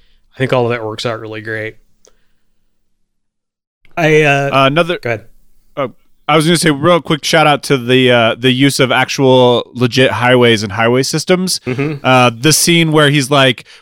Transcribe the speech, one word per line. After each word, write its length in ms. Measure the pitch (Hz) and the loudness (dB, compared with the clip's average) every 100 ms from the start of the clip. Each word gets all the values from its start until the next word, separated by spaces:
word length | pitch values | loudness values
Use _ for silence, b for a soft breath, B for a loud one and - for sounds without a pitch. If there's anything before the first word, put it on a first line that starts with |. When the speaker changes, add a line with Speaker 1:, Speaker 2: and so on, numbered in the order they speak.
| _ _ _ | _ _ _
Speaker 1:
I 40 | - | -6
think 160 | 131 | -2
all 100 | 127 | 0
of 60 | 120 | -2
that 160 | 120 110 | -4 -8
works 200 | 110 123 | -8 -8
out 140 | 113 | -8
really 220 | 110 110 | -10 -12
great. 360 | 110 110 107 - _ _ _ _ _ _ _ _ _ _ _ _ _ _ _ _ _ _ _ _ _ - | -10 -10 -10 -14 _ _ _ _ _ _ _ _ _ _ _ _ _ _ _ _ _ _ _ _ _ -4
I, 240 | 156 151 | 2 4
uh, 280 | 147 139 139 135 | 4 0 0 2
Speaker 2:
Uh, 40 | 135 | 2
another 300 | 151 170 175 | 2 -2 -4
Speaker 1:
go 100 | 120 | -6
ahead. 180 | 110 - _ _ _ _ - | -8 -10 _ _ _ _ -10
Speaker 2:
uh, 140 | 127 - _ _ - | -10 -10 _ _ -2
I 80 | 156 | 0
was 80 | 156 | 2
gonna 120 | 170 | 0
say 140 | 165 | 0
real 300 | 139 165 170 | 0 0 0
quick 240 | - 151 - | -2 -6 0
shout 220 | 165 151 | 2 2
out 160 | 143 | 0
to 140 | - 139 | -2 -2
the, 340 | 120 127 127 | 2 2 4
uh, 240 | 120 113 117 | 2 0 0
the 160 | 127 | 0
use 280 | 127 139 - | 2 0 2
of 120 | 127 | 0
actual 800 | 123 127 - 135 127 123 120 - | 0 -2 0 2 4 4 2 -4
legit 380 | 117 123 113 135 | -4 -2 2 0
highways 520 | 101 123 127 120 110 | 0 0 2 2 2
and 80 | 107 | -2
highway 320 | 104 117 127 | -2 0 0
systems. 560 | 135 156 - 180 185 - | -2 -4 -2 -2 -2 -6
Speaker 1:
Mm-hmm. 440 | - 127 147 147 131 | -6 -6 -6 -4 0
Speaker 2:
Uh, 240 | 127 123 | 2 2
the 240 | 117 151 | 0 0
scene 380 | 151 - 170 160 | 0 2 2 2
where 160 | 151 147 | 2 2
he's 200 | 147 131 | 0 0
like, 340 | 143 135 120 B B | 2 0 -2 B B